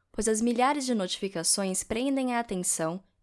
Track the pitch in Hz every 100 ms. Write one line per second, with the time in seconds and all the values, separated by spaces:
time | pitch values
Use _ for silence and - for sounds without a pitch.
0 | _ - 220 220 233 240 262 294 254 220
1 | 180 - 196 170 170 - 190 185 - 226
2 | 277 269 254 240 233 190 180 - 160 185
3 | _ _